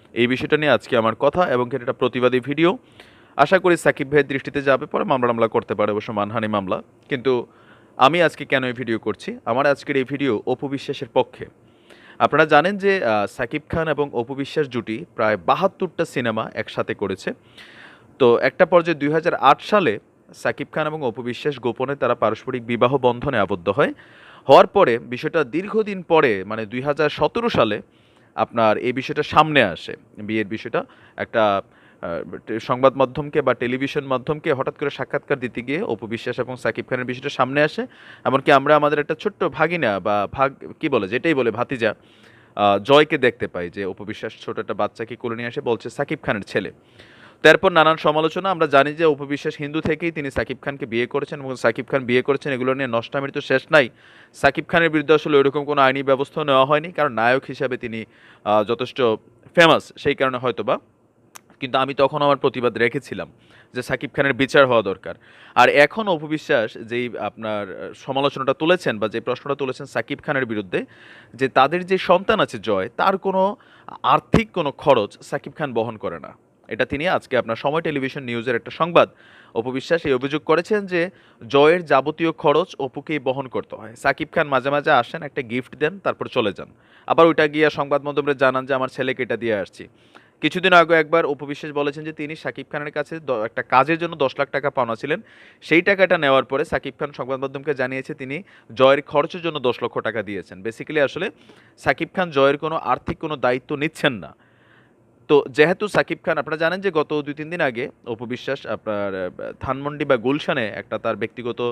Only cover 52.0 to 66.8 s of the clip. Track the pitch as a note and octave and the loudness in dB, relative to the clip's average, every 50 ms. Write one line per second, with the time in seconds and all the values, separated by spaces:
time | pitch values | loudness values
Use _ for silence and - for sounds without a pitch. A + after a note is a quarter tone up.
52 | B2+ A2+ B2 B2+ B2+ - C#3 C3+ - D3+ C3+ B2 B2+ B2+ C3 C3+ C#3 B2 A#2 A#2 | 0 2 2 2 2 2 0 -2 -2 -4 -4 -2 -2 -2 -2 -2 -4 -4 -4 -4
53 | A2+ - - C#3+ C#3 C#3 - D3 C3+ - C3+ C3 - - D#3 D3+ C3+ A2 - _ | -4 -4 -6 -6 -6 -6 -8 -8 -2 0 0 0 2 4 4 4 4 4 -2 _
54 | _ - - - - _ - - - C#3 C3+ - D3+ - - E3+ E3 E3 D3+ D#3 | _ -20 -20 -20 -20 _ -4 0 0 2 2 0 -4 0 2 2 2 2 2 0
55 | D3 C#3+ D#3 D3+ - E3 D3+ C#3+ C#3 C#3 C3+ D3 C#3+ C#3 D3 C#3+ C#3 C3 C3 C#3 | 2 4 4 4 4 4 4 4 4 4 2 -2 -4 -2 2 4 4 4 4 2
56 | C#3 C3+ C3+ B2+ C#3+ - - E3 D#3 D3 C#3 C3 C3 C3+ D3+ D3+ D#3 F3 F3 - | 0 0 0 0 0 -4 -6 -4 -2 2 4 4 4 4 2 0 0 -2 -4 -2
57 | D3 C#3+ A#2+ A2 A2+ A#2+ B2+ C3+ C#3 - C#3 - C#3+ B2+ B2+ A#2+ - A#2 A2 A2+ | -2 -2 0 0 2 2 2 0 -2 -6 -8 -6 -6 -6 -6 -6 -8 -8 -10 -10
58 | G#2+ - _ _ _ - - _ - G2+ G#2 G#2+ G#2+ F#2+ A#2 - B2+ B2 - - | -12 -14 _ _ _ -20 -20 _ -2 2 2 2 2 2 -2 -4 -4 -6 -2 0
59 | C3 A#2 A2 G#2 _ _ _ _ _ - - F3+ E3+ E3 C#3+ G#2+ - - - - | 0 0 0 -2 _ _ _ _ _ -2 4 6 6 8 6 4 2 -4 -12 -6
60 | - D3+ C#3 - C3+ C3 B2+ B2 B2 B2+ A#2 - G#2 A2+ D3+ - - _ _ _ | -2 -2 0 0 0 -2 -2 -2 -2 -2 -2 -2 -2 -2 -4 -4 -6 _ _ _
61 | _ _ _ _ _ _ - - _ _ _ - - C3 A#2 C3+ C3+ C3 C#3 C3+ | _ _ _ _ _ _ -20 -20 _ _ _ -12 -8 -2 0 0 0 0 0 2
62 | C#3 C3+ D3+ D3 D3 C#3+ C#3+ C3+ - C#3 A2+ B2+ A#2+ B2 G#2+ G#2+ A#2 A#2+ - C#3+ | 2 2 2 2 2 2 2 2 0 -2 0 0 -2 -2 0 2 0 0 0 -2
63 | - - A#2 F#2+ E2 D2+ - _ _ _ - - _ _ - B2 B2 - C3+ C3 | -8 -8 -10 -10 -10 -12 -14 _ _ _ -20 -20 _ _ -10 -10 -8 -6 -6 -6
64 | - C3 - - C#3 C#3 C3+ A2+ C3+ A#2+ - D3+ C#3 B2+ B2 A2+ G2+ G2 F#2+ - | -6 -4 -2 0 2 2 2 0 0 4 6 6 6 6 6 4 2 0 -2 -6
65 | - E2 E2+ - _ - - - - - - - B2 B2+ - C#3+ D3 D3 - A3 | -8 -14 -14 -14 _ -20 -20 -20 -20 -2 4 6 6 6 8 6 6 6 4 0
66 | A3 G3+ F3+ D3+ D3+ D3+ D#3 D3+ - - D3+ B2+ G#2+ A2 - - | -2 -2 -2 -2 -2 -4 -6 -4 -2 0 2 2 2 0 -4 -10